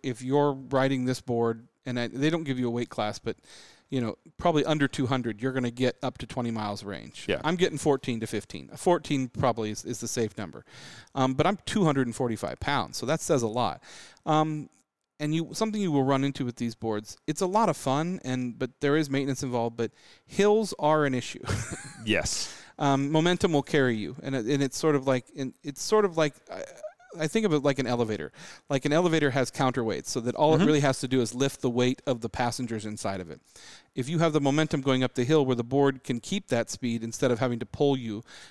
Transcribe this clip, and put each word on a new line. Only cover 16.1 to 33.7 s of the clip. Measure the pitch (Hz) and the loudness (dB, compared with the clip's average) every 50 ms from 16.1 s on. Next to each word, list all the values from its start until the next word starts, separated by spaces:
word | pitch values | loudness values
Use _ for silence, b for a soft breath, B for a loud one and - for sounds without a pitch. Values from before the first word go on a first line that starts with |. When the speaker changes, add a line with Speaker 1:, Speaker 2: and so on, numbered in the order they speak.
| 139 131 139 | 2 2 2
Speaker 1:
into | 139 135 - 135 | 0 -2 -2 -4
with | 123 117 - | -6 -4 -4
these | 120 117 107 | -6 -6 -6
boards, | - - 113 107 104 107 - - - _ - | -6 -6 -4 -4 -4 -6 -10 -14 -10 _ -8
it's | 156 - | -4 -2
a | 190 | -2
lot | 180 190 214 233 185 | 0 2 2 2 2
of | 147 - | 2 0
fun, | - 135 131 143 160 175 185 - - | 0 0 0 0 0 -2 -4 -6 -4
and, | 127 127 127 127 123 110 - | -4 -4 -2 -4 -4 -4 -4
but | 131 120 - _ | -6 -6 -4 _
there | - 143 143 160 | 0 2 2 2
is | 156 139 | 2 0
maintenance | 135 139 135 139 131 - 147 | 0 -2 -2 -2 -2 -4 -4
involved, | 127 123 120 117 117 117 117 | -2 -2 -2 -2 -2 -2 -4
but | 117 - b b b b b b b | -4 -6 b b b b b b b
hills | - - - 196 208 208 220 220 - - - | -6 0 2 4 6 6 4 2 0 -2 0
are | 147 151 156 156 147 | 2 4 4 4 4
an | 139 127 | 2 2
issue. | 123 - - - - - | 0 -2 -6 -10 -10 -6
<laughs> | - - - - - - - - - - - 113 | -4 -4 -4 -4 -6 -8 -12 -12 -14 -16 -6 -2
Speaker 2:
Yes. | 107 104 87 - - - - B B B B B B B - | 0 2 2 2 0 -2 -4 B B B B B B B -2
Speaker 1:
Um, | 143 139 135 135 139 143 | 2 2 2 2 2 2
momentum | 160 156 160 180 180 175 - 185 160 | 2 4 4 4 4 2 2 2 2
will | 143 135 | 2 2
carry | - - 147 135 127 117 | 2 2 4 4 4 2
you, | 107 101 76 123 - - | 0 -4 -6 -8 -10 -8
and | 139 135 | -6 -4
it, | 131 107 113 | -4 -2 0
and | 143 139 139 | 0 0 0
it's | 131 - - | -2 -2 0
sort | - 156 143 | 2 2 2
of | 139 131 135 | 2 2 0
like, | 131 123 - - - 151 | 0 0 -2 -6 -8 -8
and | 135 127 - _ - | -8 -8 -8 _ -12
it's | 147 135 - | -12 -10 -8
sort | - - 214 214 208 | -2 2 2 4 4
of | 190 160 165 | 2 2 0
like, | 156 147 - - _ - | 0 0 -2 -6 _ -14
I, | - 92 - - - - - - - _ - - - 170 | -12 -12 -12 -12 -14 -16 -16 -16 -16 _ -20 -18 -8 -6
I | 156 156 | -4 -2
think | - 226 220 | 0 2 2
of | 190 151 | 4 2
it | 147 | 4
like | 131 147 135 135 | 4 2 2 2
an | 131 117 | 0 0
elevator. | 123 120 120 107 107 95 76 - B B B B B B B - | 2 0 0 0 -2 -4 -6 -8 B B B B B B B -2
Like, | 143 131 - | -2 0 2
an | 143 | 2
elevator | 147 165 180 175 160 160 147 139 | 4 4 4 4 4 4 2 2
has | 117 139 127 - | 2 2 0 0
counterweights, | - - 127 127 120 135 117 110 90 67 - - | 0 0 0 2 2 0 0 -2 -2 -4 -4 -6
so | - 127 | -6 -4
that | 113 123 - | -2 -2 0
all | - 151 151 156 | 2 4 6 6
Speaker 2:
Mm-hmm. | 151 196 | 6 6
Speaker 1:
it | |
really | 139 156 147 | 6 4 4
has | 147 135 131 - | 4 2 2 0
to | - 123 | -2 0
do | 131 131 | 2 2
is | 120 110 120 | 2 0 0
lift | 123 139 139 - - | 0 0 0 0 -2
the | - 127 | -2 0
weight | 117 123 123 127 131 - - 147 | 2 2 2 2 2 0 -2 -2
of | 127 113 | -2 -2
the | - 113 | -4 -4
passengers | - - 123 120 113 - 131 117 113 107 104 | -2 -2 -2 -2 -2 -4 -6 -6 -6 -6 -6
inside | 107 104 - - 104 98 95 | -8 -8 -6 -6 -6 -6 -6
of | 90 82 | -8 -10
it. | 73 - B B B B B B | -14 -16 B B B B B B